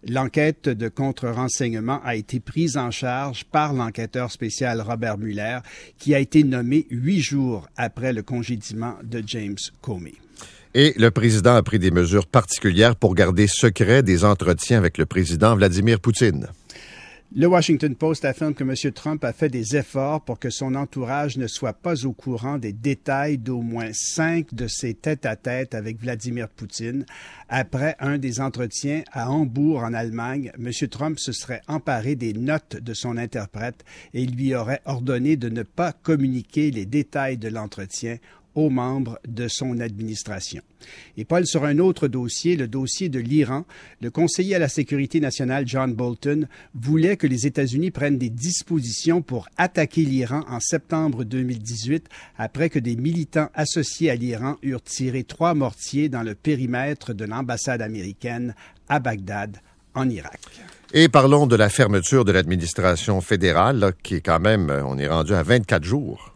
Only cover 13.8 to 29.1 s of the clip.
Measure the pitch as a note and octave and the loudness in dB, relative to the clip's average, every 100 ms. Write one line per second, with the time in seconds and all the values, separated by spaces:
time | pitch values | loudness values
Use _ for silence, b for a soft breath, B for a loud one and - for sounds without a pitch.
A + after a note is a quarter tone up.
13.8 | G#2+ B2+ A2+ F2+ G#2 G2 F2 E2+ - A#2 | 4 6 6 6 6 4 2 0 4 4
14.8 | F2 - D#2 F#2 E2 E2 G#2+ A2 G2 F2 | 4 2 -2 0 0 4 4 6 4 4
15.8 | G#2+ A2+ A#2+ A2 A#2+ D2 - - B B | 2 2 2 2 2 2 -6 -14 B B
16.8 | B B B B B - E3 F3+ D#3+ D3+ | B B B B B 0 4 4 4 2
17.8 | D#3 B2+ D#3 D#3 C#3+ B2+ D#3 C#3+ C3 C3 | 0 -2 -2 0 -2 -2 -4 -2 -4 -2
18.8 | C#3+ - D3+ D#3 B2 A2+ D#3 C3 A2 D3 | -4 -4 -6 -4 -4 -2 -2 -2 -2 -2
19.8 | - C#3 C#3 D3+ - A#2 B2+ - C3+ C3+ | -2 -4 -2 -4 -6 -8 -6 -6 -4 -4
20.8 | C#3+ C3+ A#2+ C#3 D3 B2+ A#2+ - B2+ G#2 | -4 -6 -4 -2 -4 -4 -6 -4 -6 -6
21.8 | F3+ D#3+ C3 A2+ - A#2+ B2+ C#3+ A2 G#2 | -4 -4 -4 -6 -8 -6 -6 -6 -6 -4
22.8 | B2 C3 - C3+ D3 C#3+ A2+ B2 A#2 A#2 | -4 -4 -2 -2 0 -4 -4 -6 -4 -6
23.8 | A2+ G#2+ - - D#3+ E3+ D#3+ A2+ A#2+ - | -6 -6 -6 -2 0 0 -4 -8 -8 -6
24.8 | B2 G#2+ D#3 D3+ B2+ A2 - B2 C3 A#2 | -6 -4 -4 -4 -4 -6 -6 -6 -6 -6
25.8 | G#2+ A2 A#2 A#2+ A#2 A#2+ A2 _ G#2+ - | -8 -8 -8 -8 -6 -8 -8 _ -12 -8
26.8 | A2+ C3+ C3 B B B B B2 - C3 | -6 -6 -8 B B B B -2 -2 -2
27.8 | D3 - C3+ C#3+ C3 A#2 C3+ B2 A#2+ - | -2 -2 -4 -2 -4 -4 -4 -4 -6 -4
28.8 | C#3+ D3+ - | -4 -4 -6